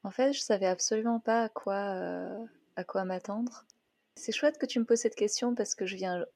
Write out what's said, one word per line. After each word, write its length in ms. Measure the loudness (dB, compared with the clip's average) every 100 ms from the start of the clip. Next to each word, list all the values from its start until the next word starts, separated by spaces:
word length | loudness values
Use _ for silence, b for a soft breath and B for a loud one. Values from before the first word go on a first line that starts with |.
En 80 | -6
fait, 220 | 2 2
je 80 | 2
savais 260 | 0 2 4
absolument 540 | 2 0 0 2 0
pas 220 | 2 2
à 40 | 2
quoi, 460 | -2 -4 -2 -2 -4
heu, 520 | -4 -4 -6 -8 -10 _ _ -10
à 80 |
quoi 200 | -4 -2
m'attendre. 640 | -2 -4 -4 -4 -4 -6 _ _ _ _ _ -10
C'est 160 | -6
chouette 260 | 2 2 2
que 80 | -2
tu 120 | 0
me 40 |
poses 160 | 4 4
cette 140 | 4
question 400 | 0 0 2 0
parce 200 | 0 -2
que 120 | -2 -4
je 100 | -4
viens 280 | -4 -2 -4